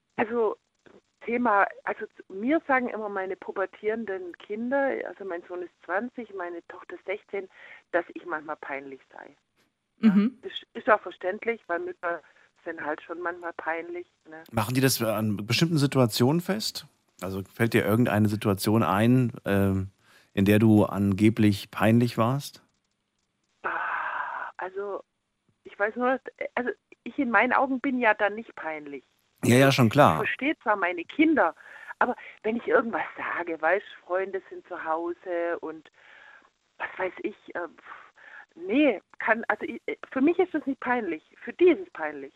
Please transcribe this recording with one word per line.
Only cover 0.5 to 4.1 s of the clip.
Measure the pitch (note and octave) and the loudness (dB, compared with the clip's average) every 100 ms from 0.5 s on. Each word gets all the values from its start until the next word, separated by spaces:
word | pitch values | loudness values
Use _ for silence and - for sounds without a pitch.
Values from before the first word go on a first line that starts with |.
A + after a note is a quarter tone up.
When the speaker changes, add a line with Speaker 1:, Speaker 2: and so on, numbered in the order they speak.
| - _ _ - - _ _ | -2 _ _ -20 -20 _ _
Speaker 1:
Thema, | - A#3+ A#3+ G3+ - - | -4 0 2 4 2 -2
also | - - G#3+ | -8 -8 -10
z-, | _ - | _ -14
mir | F#3+ A#3+ D#4+ - | -6 0 0 2
sagen | B3+ B3 | 0 0
immer | G#3+ G#3 | -6 -6
meine | G3 F#3+ F#3 | -6 -6 -8
pubertierenden | - G3+ F#3 - G#3+ A3+ G#3 | -8 -6 -6 -4 -6 -4 -6